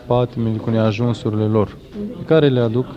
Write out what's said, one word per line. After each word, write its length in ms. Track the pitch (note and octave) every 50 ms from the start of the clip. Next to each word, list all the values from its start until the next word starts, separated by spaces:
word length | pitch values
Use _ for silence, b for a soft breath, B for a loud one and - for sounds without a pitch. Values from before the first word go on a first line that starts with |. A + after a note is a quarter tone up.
| -
patimile, 500 | - A#2+ B2 B2 A#2 - A#2 A2+ A2+ A2
cu 120 | G#2+ - A#2+
neajunsurile 720 | A2+ A2+ A2 A2 G#2 A2 A#2+ A#2+ A2 - - A#2 G#2 G#2+ G#2+
lor, 340 | G#2+ A2 A2 G2 - - - - - - - G#3 G#3 -
pe 80 | - -
care 220 | - D#3+ D#3+ D3
le 120 | C#3 B2+ B2
aduc 260 | A#2 A2+ A2 B2 B2+ - -